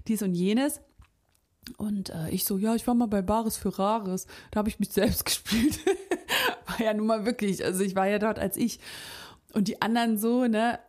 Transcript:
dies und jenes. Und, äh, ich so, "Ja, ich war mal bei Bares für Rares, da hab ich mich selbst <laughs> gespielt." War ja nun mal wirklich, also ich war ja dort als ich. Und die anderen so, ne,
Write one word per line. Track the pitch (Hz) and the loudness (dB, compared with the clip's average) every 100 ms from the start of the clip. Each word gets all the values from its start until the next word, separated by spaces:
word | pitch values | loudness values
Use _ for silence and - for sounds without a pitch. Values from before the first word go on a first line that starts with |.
| - | -4
dies | 214 | -2
und | 196 175 | 0 2
jenes. | 185 220 285 - - - - _ _ _ _ _ - - | 2 2 2 -2 -10 -20 -20 _ _ _ _ _ -18 -8
Und, | 214 208 190 | -4 -4 -4
äh, | 170 160 | -6 -4
ich | 185 - | -2 -2
so, | 196 | 0
"Ja, | 220 226 | 0 0
ich | 247 | 2
war | |
mal | 240 233 | 2 2
bei | 202 | 2
Bares | 185 220 220 - | 2 0 0 -2
für | 202 185 | -4 0
Rares, | 196 220 196 185 - - - | 0 0 -2 -6 -8 -16 -6
da | 214 | -2
hab | 214 | -2
ich | - | -2
mich | 202 | -2
selbst | - 185 - - | 2 2 2 -2
<laughs> | |
gespielt." | - - 226 277 - - 381 - 330 - - 508 - - | -4 0 2 2 2 0 -2 -2 -6 -2 0 0 -2 -6
War | - 220 | -2 0
ja | |
nun | 214 220 | 2 2
mal | 220 208 | 2 0
wirklich, | 240 208 185 - | 0 0 2 0
also | 185 | 0
ich | 196 190 | 0 2
war | 190 | 2
ja | 208 | 2
dort | 214 214 | 0 0
als | 196 - | -2 0
ich. | 233 - - - - - - - _ | -2 -2 -12 -16 -16 -16 -18 -20 _
Und | 220 196 | -2 0
die | 254 | 0
anderen | 208 233 233 214 | 0 2 2 0
so, | 226 247 247 | 2 2 2
ne, | 214 233 226 | 2 0 -2